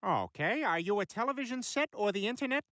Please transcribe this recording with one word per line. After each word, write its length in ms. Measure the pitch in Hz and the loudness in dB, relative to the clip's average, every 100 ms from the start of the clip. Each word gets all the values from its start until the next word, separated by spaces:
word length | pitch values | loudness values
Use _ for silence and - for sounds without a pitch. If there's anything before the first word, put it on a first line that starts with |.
Okay, 600 | 202 151 92 - 151 247 | 2 2 2 -2 0 0
are 140 | 294 170 | 0 0
you 180 | 170 202 | 2 0
a 60 | 196 | 0
television 560 | - 240 269 262 254 | -2 -2 -2 -4 -4
set 280 | 240 - 302 | -4 0 -2
or 160 | - 208 | 0 0
the 140 | 196 202 | 2 -2
internet? 360 | 247 269 262 294 | -2 0 0 -2